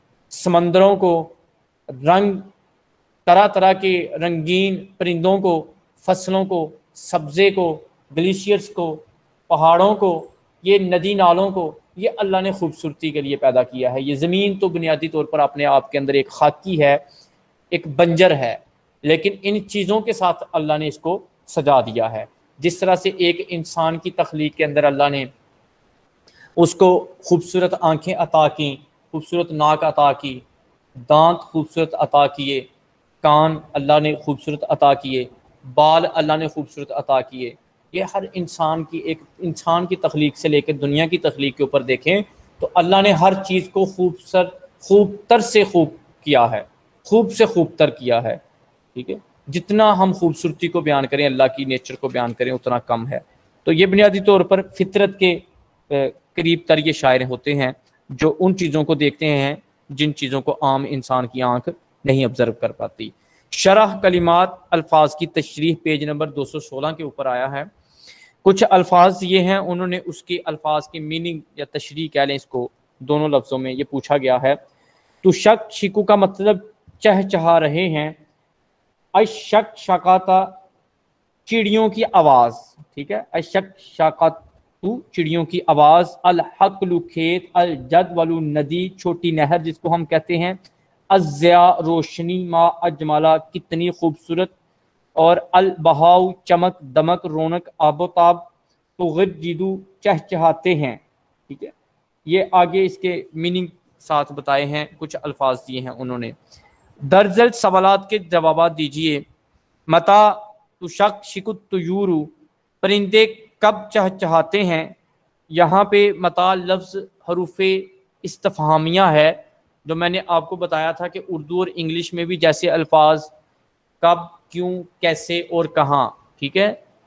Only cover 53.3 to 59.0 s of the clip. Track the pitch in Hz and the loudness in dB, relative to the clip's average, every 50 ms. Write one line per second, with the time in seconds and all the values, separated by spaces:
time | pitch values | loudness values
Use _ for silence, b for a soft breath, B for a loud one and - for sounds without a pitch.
53.3 | _ _ _ _ _ _ _ - 165 160 190 190 190 202 208 208 190 196 190 208 | _ _ _ _ _ _ _ 0 2 2 2 4 4 4 4 4 4 2 2 4
54.3 | 202 190 175 - 196 185 190 - - - 190 190 - 208 202 190 196 - 185 180 | 4 4 4 4 2 0 0 -4 -6 -6 -6 -2 0 0 0 0 0 0 0 0
55.3 | 170 175 - _ _ _ _ _ _ _ _ - 143 139 135 127 - _ _ _ | 0 -2 -6 _ _ _ _ _ _ _ _ -6 -4 -2 -2 -4 -6 _ _ _
56.3 | _ - 170 165 170 165 - - 160 151 147 160 147 - - 135 131 127 127 131 | _ -4 0 0 0 0 2 2 0 2 2 0 -2 0 2 2 2 2 0 -4
57.3 | 127 123 - 147 147 143 135 127 127 - _ _ _ _ _ - 139 123 156 156 | -8 -6 -6 -4 -2 -2 -2 -4 -6 -8 _ _ _ _ _ -18 -6 -2 0 0
58.3 | - - 185 185 185 185 180 156 139 156 151 143 160 139 | 0 2 0 0 0 0 -2 -2 -2 -2 -2 -2 0 0